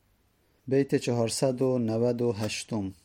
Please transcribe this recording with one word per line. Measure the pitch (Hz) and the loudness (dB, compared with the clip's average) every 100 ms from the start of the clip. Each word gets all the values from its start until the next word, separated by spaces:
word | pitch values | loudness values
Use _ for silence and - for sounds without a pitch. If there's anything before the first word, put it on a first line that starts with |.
| _ _ _ _ _ _ - | _ _ _ _ _ _ 0
بیت | 135 139 139 | 0 2 0
چهارصد | - 120 113 - 135 123 | 0 0 0 0 0 2
و | 131 127 | 0 2
نود | 113 113 120 120 | 0 0 0 2
و | 120 | 0
هشتم. | 104 107 - - 113 95 - | 0 -4 -6 -6 -6 -6 -10